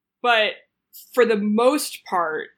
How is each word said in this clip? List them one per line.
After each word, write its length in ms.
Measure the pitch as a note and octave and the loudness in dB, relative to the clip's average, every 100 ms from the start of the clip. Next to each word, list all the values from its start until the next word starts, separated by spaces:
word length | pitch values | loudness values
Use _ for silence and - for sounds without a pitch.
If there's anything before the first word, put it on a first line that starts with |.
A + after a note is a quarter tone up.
| _ _ | _ _
But 300 | B3 A3+ G#3 - _ _ _ - - | 0 0 0 -6 _ _ _ -20 -6
for 120 | - A#3 | 0 2
the 100 | G#3+ | 2
most 680 | G#3+ G#3+ B3 D4 - - | 0 2 2 0 -4 -12
part, 460 | - F3+ E3 D#3 - | -6 -4 -2 -6 -10